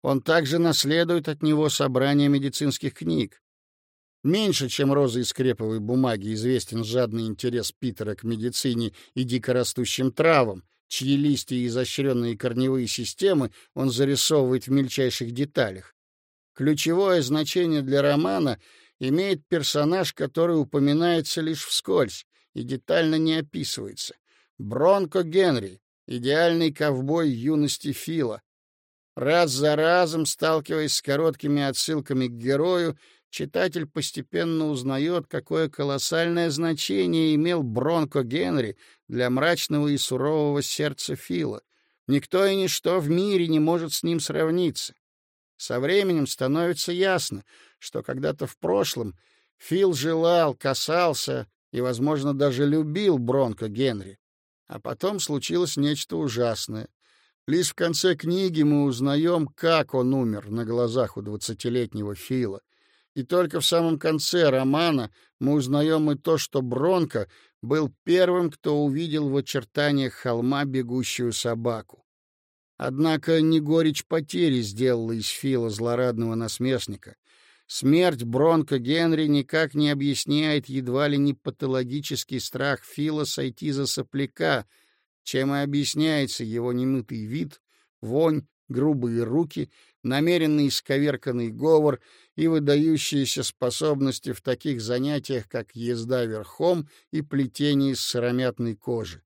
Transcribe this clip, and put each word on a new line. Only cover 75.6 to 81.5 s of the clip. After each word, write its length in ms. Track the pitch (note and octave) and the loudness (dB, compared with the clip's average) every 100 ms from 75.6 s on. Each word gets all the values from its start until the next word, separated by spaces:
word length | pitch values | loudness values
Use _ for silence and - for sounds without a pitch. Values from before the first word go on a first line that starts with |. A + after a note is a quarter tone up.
| A#2 | -2
злорадного 640 | G#2 A#2 A#2+ B2 A2+ A2+ A2+ | -2 -2 0 0 0 -2 -2
насмешника. 840 | A2+ - B2 B2+ - G2+ - - _ _ _ _ _ | -4 -4 -2 -2 -4 -12 -16 -20 _ _ _ _ _
Смерть 560 | - C3 D#3+ F3+ C3+ | -2 4 6 4 2
Бронко 560 | A#2 B2+ D#3 E3 D#3 C3+ | -2 2 4 4 2 -2
Генри 460 | A#2+ D#3+ E3+ D#3 D#3 | 0 0 2 2 2
никак 480 | D3 - D#3+ D#3 | 2 2 0 0
не 160 | D3 D3 | 2 0
объясняет 800 | C#3+ C#3+ C3 - D3 D#3 D3 - | 2 -2 -2 0 0 2 -2 -2
едва 400 | C3+ B2 C3 D3 | -6 -2 0 2
ли 80 | C#3+ | 2
не 160 | C#3+ | 0
патологический 1080 | C3+ - | 0 -8